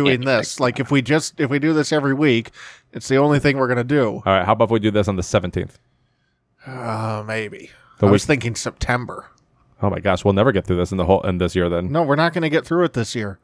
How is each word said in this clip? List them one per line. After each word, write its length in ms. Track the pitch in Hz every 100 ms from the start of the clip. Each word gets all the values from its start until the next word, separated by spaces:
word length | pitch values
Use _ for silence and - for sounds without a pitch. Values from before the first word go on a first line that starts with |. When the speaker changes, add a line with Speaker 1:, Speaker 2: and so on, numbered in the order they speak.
| 139
Speaker 1:
doing 60 | 127
Speaker 2:
can't 40 |
do 40 | 135
Speaker 1:
this. 100 | 120
Speaker 2:
next 220 | - -
Speaker 1:
Like, 200 | 127 -
if 100 | 123
we 120 | 143
just, 360 | 123 156 - -
if 100 | 143
we 80 | 143
do 140 | 151
this 180 | 156 151
every 220 | 151 139
week, 360 | 135 151 117 117 - - - _
it's 160 | 120 -
the 80 | 135
only 240 | 147 143
thing 180 | 143 135
we're 100 | 127
gonna 160 | 123
do. 240 | 123 147 113
Speaker 3:
All 140 | 95
right. 200 | 98 95
How 80 | 90
about 140 | 107 113
if 40 |
we 80 | 113
do 120 | 107
this 160 | 104 101
on 80 | 95
the 60 |
seventeenth? 560 | 85 107 90 92 92 - _ _ _ _ _ _ _ _ -
Speaker 1:
Uh, 560 | 127 117 110 110 107 107
maybe. 440 | 110 107 95 - _ _ -
Speaker 3:
The 80 | 101
Speaker 1:
I 40 |
was 120 | 101
Speaker 3:
week 40 | -
Speaker 1:
thinking 280 | 143 117
September. 720 | 113 123 - - 123 120 90 - _ _ _ _ _
Speaker 3:
Oh 80 | 101
my 80 | 87
gosh, 240 | 98 92
we'll 80 | 101
never 180 | 98 110
get 120 | 95 -
through 100 | 87
this 140 | 90
in 60 | 95
the 60 |
whole, 160 | 85 95
in 140 | 98 90
this 160 | 87
year 140 | 92 85
then. 240 | 85 90
Speaker 1:
No, 100 | 151
we're 120 | 156 143
not 160 | 170
gonna 160 | 175 165
get 160 | 151
through 200 | - 170
it 80 | 170
this 200 | 123 110
year. 240 | 120 104 95